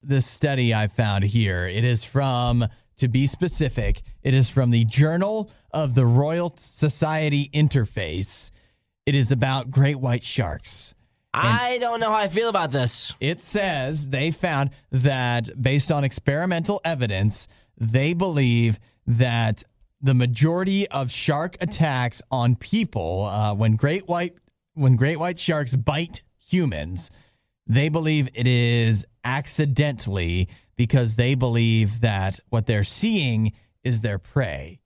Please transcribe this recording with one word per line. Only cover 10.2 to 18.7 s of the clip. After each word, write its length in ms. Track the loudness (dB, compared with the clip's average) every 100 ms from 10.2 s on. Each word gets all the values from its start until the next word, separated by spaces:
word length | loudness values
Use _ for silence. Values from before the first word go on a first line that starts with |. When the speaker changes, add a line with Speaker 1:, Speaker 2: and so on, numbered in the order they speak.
Speaker 1:
sharks. 680 | -2 -4 -4 -4 -8 -8 -8 -12 _ _ _
And 120 | -2 2
Speaker 2:
I 300 | 2 0 -2
don't 220 | -2 -2
know 100 | 0
how 60 | 0
I 120 | 0
feel 200 | 0 0
about 220 | 0 0
this. 420 | 0 0 0 -4 -6
Speaker 1:
it 200 | -6 -4
says 680 | -4 -2 -2 -2 -4 -4 -4
they 220 | -2 -2
found 400 | -2 -2 0 -2 -4 _
that 680 | 2 2 2 0 0 -2 -2
based 300 | 0 2 2
on 120 | 0
experimental 760 | 0 -2 -2 -2 -2 -2 -2 -2
evidence, 640 | -2 -2 -2 0 0 0 -10 _ _ _
they 360 | 0 2 2
believe 680 | 0 0 2 2 2 2